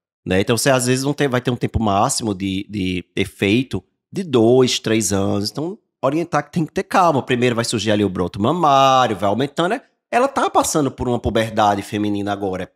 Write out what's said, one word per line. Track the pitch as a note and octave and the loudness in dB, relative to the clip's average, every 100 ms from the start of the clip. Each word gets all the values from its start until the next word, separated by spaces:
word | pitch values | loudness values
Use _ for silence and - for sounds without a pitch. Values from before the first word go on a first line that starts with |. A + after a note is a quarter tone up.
| _ _ - | _ _ -2
né? | F#2 | 0
Então, | G#2 A2+ | 0 0
você | C#3+ | 2
às | B2+ B2 | 2 2
vezes | B2+ C#3 | 0 -2
não | |
tem, | C#3+ C#3+ | -2 0
vai | B2 | 0
ter | C3 | -2
um | A#2+ | -4
tempo | A2+ A#2+ | -4 -2
máximo | A2 G2 C3 - A2+ F#2 | 0 2 0 -2 -4 -4
de, | G2 F#2+ - | -4 -4 -6
de | G#2 F#2 F#2 - - | -4 -4 -4 -6 -4
efeito | F#2 - G2 A#2+ C3+ F#2+ _ _ _ | -4 0 2 2 0 -8 _ _ _
de | - | -10
dois, | F3+ B2 A2+ B2+ B2 - | 0 4 6 6 4 0
três | A2 A2+ G2 | -2 -2 0
anos. | G2 G2+ G2+ G#2+ | -2 0 -2 -4
Então, | - E3 G#3+ _ - | -6 -8 -10 _ -4
orientar | C3+ D#3 E3 D3 - | -2 -2 -2 -4 -4
que | |
tem | F3 D3+ | -6 -4
que | |
ter | - | -6
calma. | - G#3 E3+ C3+ | -2 2 4 2
Primeiro | - B2 B2 | 0 0 2
vai | A2+ A#2 | 0 -2
surgir | A2+ G#2+ | -2 0
ali | G#2 G2+ | 2 0
o | |
broto | F#2 F2 G2 | 0 -4 -2
mamário, | A#2 F3 D#3 C3+ C3+ C3 B2 F#2 | -2 2 2 4 4 4 2 0
vai | G2+ | -2
aumentando, | G#2+ C#3 - F3 | 0 -2 -2 -4
né? | C4+ _ _ - | -4 _ _ -4
Ela | A#3 C4+ | -2 0
tá | B3 F4 | -2 0
passando | F4+ - D#3+ C3+ | 0 0 0 -2
por | - B2 | -2 -2
uma | A#2+ | -2
puberdade | B2 A2+ A2 G#2+ G#2 G2+ | 0 -2 -2 2 2 0
feminina | - G#2 G#2 G2+ G2+ | -4 -4 -2 -2 -4
agora, | G2+ G2 F#2 F2+ | -4 -4 -6 -10